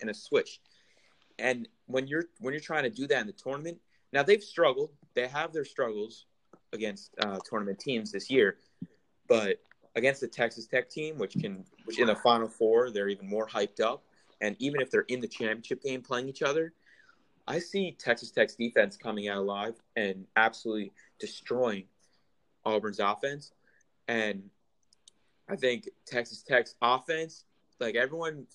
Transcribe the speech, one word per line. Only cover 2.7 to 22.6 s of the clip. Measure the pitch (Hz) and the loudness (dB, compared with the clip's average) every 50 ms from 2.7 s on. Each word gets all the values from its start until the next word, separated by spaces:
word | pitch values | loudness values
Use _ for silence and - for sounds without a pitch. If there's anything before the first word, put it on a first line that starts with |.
| 160 156 139 | -2 0 0
to | 117 | -2
do | 104 120 139 | -2 -4 0
that | 139 147 127 | 0 2 0
in | 110 | 0
the | 104 95 | -4 -8
tournament, | - - 131 139 143 156 170 170 - _ _ _ _ _ - - | -10 -8 -6 -6 -6 -8 -10 -12 -14 _ _ _ _ _ -2 0
now | 143 | 2
they've | 143 196 208 214 208 | 6 6 6 4 4
struggled. | - - 170 165 143 127 - 147 156 - _ - _ - | -4 2 4 6 6 6 2 -2 -4 -6 _ -16 _ -2
They | 120 123 | -2 -2
have | 127 139 147 160 170 | 0 -2 -4 -4 -2
their | 160 160 135 | -4 -4 -6
struggles | - - - 131 113 107 104 107 113 - - - _ _ _ _ _ - _ _ - - | -6 -2 -2 -2 -2 -2 -4 -6 -6 -8 -18 -20 _ _ _ _ _ -20 _ _ -12 -8
against, | 104 110 104 101 101 - - - - | -6 -6 -6 -6 -8 -14 -14 -4 -4
uh, | 104 104 98 95 - - | -2 -2 -2 -6 -6 -4
tournament | 120 107 104 98 98 - | -4 -4 -2 -2 -6 -6
teams | - 143 127 113 107 107 | -4 -2 -2 -2 -2 -4
this | 101 98 - - | -8 -8 -4 2
year, | 131 127 104 95 - _ _ _ _ - - - _ _ _ _ _ _ _ | 6 6 6 6 4 _ _ _ _ -16 -16 -16 _ _ _ _ _ _ _
but | - 120 113 107 98 92 - _ _ - _ _ _ - | 4 4 4 4 2 -2 -2 _ _ -20 _ _ _ -4
against | 117 117 135 135 - | 2 2 2 2 0
the | 135 | -4
Texas | 110 - - 120 117 - 117 117 | -8 -2 -2 -2 -2 -2 -6 -10
Tech | - - 127 120 - | -2 -2 -2 -2 -2
team, | - 156 156 156 156 | -8 -8 -8 -8 -4
which | 135 101 - - | -4 -6 -4 -2
can, | - - 104 98 95 95 _ _ _ - | -4 -4 -4 -8 -8 -14 _ _ _ -12
which | 110 113 | -8 0
in | - 120 | 2 4
the | 110 104 | 4 4
Final | - - 120 117 113 113 | 4 6 6 6 6 4
Four, | 110 - - 117 110 113 120 123 123 | -2 0 2 4 6 6 6 6 4
they're | 107 101 101 101 | 0 0 0 0
even | 101 98 101 | -2 -4 -6
more | 98 101 110 110 | -4 -2 -2 -2
hyped | - - 110 104 104 - - | -2 0 -2 -2 -2 0 0
up. | 110 113 135 - _ _ _ _ _ _ _ - | 0 0 0 -4 _ _ _ _ _ _ _ -4
And | 107 104 101 - | -4 -4 -2 -2
even | 123 143 143 139 | -4 -2 0 0
if | 127 - | -2 2
they're | - 107 - | 2 0 2
in | - 127 127 | 2 -4 -4
the | 117 | -4
championship | - - - 120 107 110 113 113 - 131 131 | -6 -6 -4 -2 -2 -2 -4 -4 -6 -6 -6
game | - 135 131 127 120 | -4 -6 -6 -6 -6
playing | - 127 123 127 135 | -4 -4 -4 -4 -4
each | 131 - 160 | -4 -2 -2
other, | 139 143 160 165 165 _ _ _ _ - _ _ _ - _ _ _ _ _ - | 0 2 0 0 -2 _ _ _ _ -20 _ _ _ -20 _ _ _ _ _ -8
I | - 135 | -4 -4
see | 175 175 - - 196 190 170 - | -4 -4 -2 -2 -2 -2 -2 -4
Texas | - - 127 117 - - - | -6 0 0 0 0 -2 -4
Tech's | - 127 110 104 - | 2 2 2 2 2
defense | - 117 117 - 120 104 101 - | -4 -4 0 4 4 4 4 2
coming | - - 113 107 104 101 | -8 -8 -6 -4 -4 -4
out | 104 101 | -4 -2
alive | 98 98 101 101 101 104 113 113 _ _ _ - | -2 -2 -2 -2 -4 -4 -6 -8 _ _ _ -4
and | 117 104 98 95 95 92 - - | -2 -2 -2 -2 -6 -8 0 4
absolutely | 110 110 113 - - - 113 110 107 98 - _ _ - _ _ - | 4 4 4 2 -2 -6 -4 -4 -4 -4 -6 _ _ -20 _ _ -14
destroying | 107 101 - - - - 123 123 127 117 101 95 92 _ _ _ _ _ _ _ _ _ _ _ _ _ _ _ | -12 -12 -12 -12 -8 -4 0 0 0 0 0 -4 -8 _ _ _ _ _ _ _ _ _ _ _ _ _ _ _